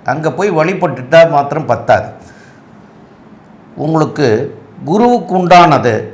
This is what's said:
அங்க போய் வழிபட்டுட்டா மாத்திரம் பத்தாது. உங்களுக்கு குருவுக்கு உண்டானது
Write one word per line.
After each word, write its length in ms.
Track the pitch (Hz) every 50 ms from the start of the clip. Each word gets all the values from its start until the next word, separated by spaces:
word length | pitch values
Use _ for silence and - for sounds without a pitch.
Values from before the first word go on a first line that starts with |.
| -
அங்க 260 | - 127 151 156 160
போய் 200 | 123 - 190 208
வழிபட்டுட்டா 760 | 180 156 156 175 196 170 175 160 139 - 123 123 156 165 170 160
மாத்திரம் 360 | 151 143 143 - 147 156 -
பத்தாது. 420 | - 117 107 - - 117 95 90 - - - - - - - - - - - - - - - - - - - - - - - - - - - - - - - - - -
உங்களுக்கு 840 | - 143 151 160 160 156 120 - - 147 123 107 113 143 - - - - - - - -
குருவுக்கு 520 | 135 175 214 233 247 247 226 175 - 185 190
உண்டானது 680 | 180 175 180 175 170 160 147 123 107 123 110 107 - -